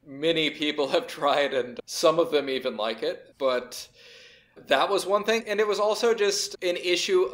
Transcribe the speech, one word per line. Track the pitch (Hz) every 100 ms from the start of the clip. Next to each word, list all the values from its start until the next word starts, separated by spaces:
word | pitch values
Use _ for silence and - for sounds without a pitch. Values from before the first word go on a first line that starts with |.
| 151
many | 139 156 160 151
people | - 151 151 135
have | 165 160
tried, | - 147 139 139
and | 131 123 120
some | - - 165 160
of | 165
them | 147 135
even | 131 131 110
like | 110 113
it. | 147 180 - _
But | 135 123 120 - - _ - - - - _ - -
that | 139 170
was | 185
one | 170 208
thing. | 202 226 226
And | 202
it | 214
was | 196
also | 208 208 240
just | 226 202 196 - -
an | 180 175
issue | 180 180 - 185 185